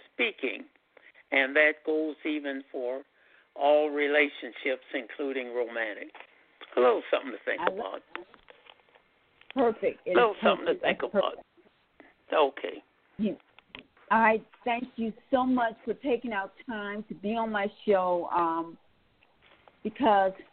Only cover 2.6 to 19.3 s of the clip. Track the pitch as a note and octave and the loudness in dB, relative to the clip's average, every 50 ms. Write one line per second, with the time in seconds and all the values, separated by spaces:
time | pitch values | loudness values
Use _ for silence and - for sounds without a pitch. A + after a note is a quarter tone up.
2.6 | C3+ _ - C#3 B2+ B2 C3 C3+ C#3+ _ _ _ _ _ _ _ _ _ _ - | -10 _ -8 -6 -6 -4 -6 -8 -10 _ _ _ _ _ _ _ _ _ _ 0
3.6 | C#3+ C#3+ D3 D3+ D3+ D3+ C#3+ D3 D3 C#3+ C#3+ D3+ D3 C#3+ - - - B2 G#2 - | 4 6 6 6 4 2 0 0 0 2 4 4 2 2 0 -10 -14 -14 -14 -6
4.6 | - C3 C3 B2+ - - - C#3 A#2+ - - - D3 C#3 C3+ C3 B2 B2 A#2+ B2 | -4 -4 -4 -4 -6 -10 -10 -10 -8 -10 -8 -6 -6 -4 -4 -6 -6 -6 -4 -4
5.6 | A#2+ A2+ A#2 A#2 A2+ G#2+ G2 - - G#2 _ - - _ _ _ _ _ _ _ | -4 -4 -4 -6 -6 -6 -6 -10 -14 -16 _ -20 -20 _ _ _ _ _ _ _
6.6 | - - - - - B3 A3+ F3 - - - B2 - C3 A2 - - B2 A#2 - | -20 -4 2 4 6 6 6 4 0 -2 -2 -2 -2 -6 -12 -8 -6 -6 -4 0
7.6 | E3+ F#3 F#3+ G3 - - - - - _ _ - - _ - _ _ _ - _ | 0 0 0 0 -6 -8 -8 -10 -14 _ _ -16 -16 _ -20 _ _ _ -20 _
8.6 | _ - - _ _ _ _ _ _ _ _ _ _ _ _ _ _ _ - B3+ | _ -20 -20 _ _ _ _ _ _ _ _ _ _ _ _ _ _ _ -2 0
9.6 | B3 A3+ A3 - G3+ E3 - - _ - F3+ A#3 A#3+ A3 G3+ - G#3+ G3 D#3 - | 2 2 0 0 -2 -2 -2 -2 _ 0 4 4 4 4 2 2 2 2 2 2
10.6 | - E3+ D#3+ - - C#3+ C3+ - - B2 - G3+ - - - - - _ _ _ | 0 -2 -2 0 0 -2 -2 -2 -4 -2 0 0 0 0 -4 -8 -16 _ _ _
11.6 | _ _ _ _ _ _ _ _ - - _ _ _ _ - D#3+ D3 C3+ - - | _ _ _ _ _ _ _ _ -20 -20 _ _ _ _ 2 4 4 4 2 -4
12.6 | - - - - - _ _ _ _ _ _ - G#3+ G#3 - - _ _ _ - | -10 -10 -10 -10 -16 _ _ _ _ _ _ -4 -2 -2 -2 -6 _ _ _ -20
13.6 | _ _ _ - - _ _ _ _ - G3+ A3+ A3+ A3 A3 A3 - _ _ _ | _ _ _ -20 -20 _ _ _ _ 0 2 4 6 6 4 2 -2 _ _ _
14.6 | - B3 A#3 A#3+ B3+ B3+ - - A3+ A3 G#3 - _ _ - B3+ B3+ B3+ B3+ B3+ | -4 -4 -4 -4 -4 -10 -6 -6 -6 -6 -6 -8 _ _ 2 2 4 2 2 2
15.6 | A#3+ A3+ A3 - - A#3 G3+ - - C#4+ B3 A#3 - A#3+ A3 G3 G3 F#3+ - _ | 2 0 -2 -6 -6 -8 -8 -4 0 -2 0 0 -2 -4 -4 -4 -6 -6 -12 _
16.6 | - - A#3 G#3 G3+ G3+ G3+ G#3 G#3+ - G3 D#3 F#3 G3+ A3+ A#3 A3+ A3 G#3+ G#3 | -12 -10 -8 -8 -6 -8 -8 -10 -10 -12 -14 -8 -4 -4 -2 -2 -2 -2 -2 -2
17.6 | G3+ G#3 - - - A3 G3+ F#3 F#3 F3+ F3+ F3 E3 - - F3 E3+ E3 E3 E3 | -2 -4 -6 -6 0 2 2 2 2 2 0 0 -2 -2 0 0 0 0 0 -2
18.6 | E3 - E4 - _ _ _ _ _ _ _ _ _ _ | -6 -8 -12 -20 _ _ _ _ _ _ _ _ _ _